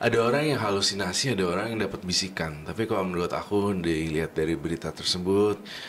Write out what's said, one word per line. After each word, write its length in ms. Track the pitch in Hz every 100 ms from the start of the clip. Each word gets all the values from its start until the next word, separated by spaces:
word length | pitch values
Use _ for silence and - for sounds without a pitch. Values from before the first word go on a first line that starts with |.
ada 140 | 117 117
orang 320 | 117 139 156
yang 80 | 127
halusinasi, 720 | 110 98 95 98 92 92 135
ada 160 | 101 90
orang 240 | 90 110
yang 160 | 113 98
dapat 160 | -
bisikan. 640 | 90 87 95 - 80 76 80
Tapi 160 | 85
kalau 240 | 110 104 92
menurut 240 | 87 87
aku, 400 | 78 - 101 101
dilihat 640 | 95 85 78 80 78 80 -
dari 160 | 80
berita 400 | 78 80 82 80
tersebut, 720 | - - 90 90 98 104 98 - -